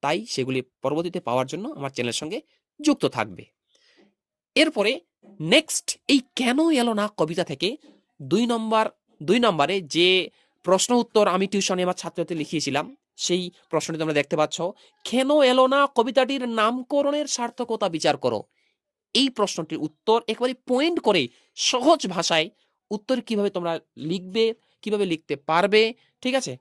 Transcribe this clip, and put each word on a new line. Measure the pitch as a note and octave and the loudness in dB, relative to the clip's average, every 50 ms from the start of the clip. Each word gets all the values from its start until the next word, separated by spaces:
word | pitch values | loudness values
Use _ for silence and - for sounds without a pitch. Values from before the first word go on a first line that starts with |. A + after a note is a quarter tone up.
তাই | - C#3 D#3 F#3+ A3 | 0 -2 -2 -2 -4
সেগুলি | - - - B2+ C3 C3 C3 B2+ _ _ _ | -6 -6 -4 -4 -2 -2 -4 -4 _ _ _
পরবর্তীতে | _ C3 D3 D#3 E3+ F3+ F3+ F#3+ | _ -2 -2 -2 -4 -4 -6 -6
পাওয়ার | - - A#2+ C3 C3 C3 | -4 -2 0 0 0 -2
জন্য | D#3+ E3 G#3 C4+ | -6 -10 -10 -10
আমার | D#4 - C#3+ C3+ | -10 -10 -10 -8
চ্যানেলের | - - A#2+ A#2+ A2+ | -6 -4 -4 -4 -4
সঙ্গে | - D3+ D#3 F#3+ C#4 - _ _ _ _ _ _ _ | -6 -6 -8 -10 -10 -12 _ _ _ _ _ _ _
যুক্ত | G3 D4 C#4+ - - | 0 0 0 2 0
থাকবে। | C3+ - A#2 A2 G#2 F#2 D#2+ - _ _ _ _ _ _ _ _ _ _ _ _ _ _ _ _ _ _ _ _ _ _ | -2 -2 -2 -6 -6 -6 -18 -20 _ _ _ _ _ _ _ _ _ _ _ _ _ _ _ _ _ _ _ _ _ _
এরপরে | C4 D#4 D#4 D4+ - G3 G#3+ C4 - _ _ _ _ _ - - _ | 2 2 2 2 0 0 0 0 -2 _ _ _ _ _ -20 -12 _
নেক্সট | D#3 D#3+ G3+ D#4 D#4+ - - - - - - _ _ - | -2 4 4 2 2 2 -6 -6 -6 -6 -10 _ _ 2
এই | C#4 C#4 B3 _ _ | 2 2 2 _ _
কেন | - C4 A#3 B3 C#4 D#4+ E4 | -2 0 0 2 2 2 4
এলো | D#4+ C4 A#3+ A#3+ A3+ | 4 2 2 2 0
না | G#3 G#3 G#3 _ - | 0 -2 -4 _ -2
কবিতা | E3 D#3 E3+ E3+ E3+ | -2 -2 0 -4 -4
থেকে | - D#3 C3+ - F#3 B3+ - _ - _ _ _ _ _ _ | -4 -4 -4 -4 -4 -4 -6 _ -20 _ _ _ _ _ _
দুই | C#3+ C3 C#3+ G#3 A#3+ | -4 0 2 2 2
নম্বর, | A#3 A#3+ A3+ A3+ A3 A3+ A3 A3 G#3 _ _ _ _ _ _ D3+ | 2 0 -2 -2 0 0 0 0 0 _ _ _ _ _ _ 0
দুই | C#3 F#3+ B3 | 2 2 4
নম্বরে | A#3+ A3 F#3 D#3 C#3+ C#3+ F#3+ G3+ | 4 2 2 2 0 0 0 -4
যে | F3+ C#3 - D#3+ F3 F3+ F#3 F#3 E3+ - _ _ _ _ _ _ _ | -4 -4 0 2 4 4 4 4 0 -2 _ _ _ _ _ _ _
প্রশ্ন | - F#3 F#3+ - - B3 | 2 2 2 2 2 2
উত্তর | A#3+ A#3 A#3 _ G#3+ G#3 F#3+ | 0 0 2 _ 4 4 4
আমি | F3 F#3 G3 G3 | 4 2 0 0
টিউশনে | - G3+ F#3+ - F#3+ F3+ F3+ | 0 -2 0 0 0 0 0
আমার | F3+ F3+ | -2 -2
ছাত্রছাত্রী | - - E3+ - - E3+ D#3+ F3 D#3+ | -4 -8 -12 -6 -6 -6 -4 -4 -6
লিখিয়েছিলাম, | C#3+ - - D#3 C#3 C#3+ C3 C#3 D#3 G#3 C4+ _ _ _ _ | -6 -4 -4 -4 -4 -2 -2 -2 -4 -4 -12 _ _ _ _
সেই | - - - F3 F#3 F3+ F3 _ _ _ _ | -8 -4 -2 -2 -2 -2 -6 _ _ _ _
প্রশ্নটি | - D#3 - - E3 D#3 | -4 -4 -2 -2 -6 -4
তোমরা | D#3+ D#3 D3+ | -2 0 0
দেখতে | D3 C#3 - F3+ D#3 | 0 0 0 0 0
পাচ্ছ। | D3+ D3+ - - E3 F3+ G#3 _ _ _ _ _ _ | 0 -2 -2 -6 -6 -6 -8 _ _ _ _ _ _
"কেন | - - B3 C4 C4+ D4 D4+ | -4 0 0 2 4 4 6
এলো | C#4+ B3+ B3+ C4 B3+ C4 | 6 6 6 4 4 2
না | C4+ C#4 C#4+ C#4 _ | 4 2 2 2 _
কবিতাটির | - A#3+ B3+ A#3+ C4+ B3+ A#3+ C#4 C#4 B3+ A#3+ | 0 0 2 2 0 2 2 -2 -4 -4 -4
নামকরণের | A3+ A3+ G#3+ A3 A#3+ B3+ B3+ _ D4 C#4+ C#4+ C#4+ C#4+ D4 D4+ C#4+ | -2 0 0 0 0 -2 -6 _ -2 0 0 0 -2 -2 -4 -4
সার্থকতা | - - A#3+ A#3 - - B3 - A3+ G#3+ G#3+ F#3+ | -4 -6 -6 -8 -6 -8 -6 -6 -4 -2 -2 -2
বিচার | E3 D#3+ D3+ D#3+ C#3+ C3 | -2 0 2 2 0 2
করো।" | - B2+ A#2 G#2 - _ _ _ _ _ _ _ _ _ _ _ _ _ _ | 0 -2 -2 -2 -6 _ _ _ _ _ _ _ _ _ _ _ _ _ _
এই | A3+ C4+ C#4 | 2 2 2
প্রশ্নটির | B3+ - G#3 F#3 - - D#3+ - D3+ C#3 | 0 -2 -2 -2 -2 -6 -8 -8 -6 -6
উত্তর | C#3 D#3 _ _ _ - A3 A#3 A3+ - | -6 -8 _ _ _ 2 2 2 2 -2
একেবারে | A3 - A#3+ B3+ C4 | -4 -2 -2 -4 -4
পয়েন্ট | _ _ - B3 B3 C#4+ E4+ F4 D#4+ | _ _ -2 0 0 0 0 0 0
করে | - A3+ G3+ F3 C3 A#2 _ _ _ _ _ | 2 2 2 2 2 0 _ _ _ _ _
সহজ | - - - - B3 B3 C#4+ E4+ D#4 - - | -4 -4 -2 -2 2 4 4 4 4 2 -6
ভাষায় | F3 F#3 A3+ - F3+ D#3+ D#3 G3+ _ _ _ _ _ _ _ _ | -4 -4 -2 0 2 0 0 0 _ _ _ _ _ _ _ _
উত্তর | G#3 G#3 _ - C4 B3 | -10 -10 _ -2 -4 -4
কিভাবে | - - A3+ G#3 G3+ G3+ | -2 -4 -2 -2 -2 -2
তোমরা | G3 F#3 E3+ E3+ E3 D#3 _ _ _ - | -2 -4 -4 -4 -6 -6 _ _ _ -12
লিখবে, | C3+ D#3 F3 G3 F3+ F#3 F#3 A3+ A3+ A3+ A3+ _ _ _ _ _ | -6 -6 -6 -6 -6 -6 0 0 0 0 0 _ _ _ _ _
কিভাবে | - G#3+ G#3 G#3 G3+ | -6 -4 -2 -2 0
লিখতে | F#3+ E3 D#3 _ _ D3 | -2 -2 -4 _ _ -8
পারবে, | C#3 _ - D#3+ E3+ F#3 G3+ G3 G#3+ A3 A3+ A#3+ _ _ _ _ _ | -8 _ 0 0 2 2 4 4 4 2 2 -2 _ _ _ _ _
ঠিক | - B3+ B3+ | -6 -2 -2
আছে? | C4+ B3+ F3+ B2+ B2+ | -2 -4 -4 -12 -12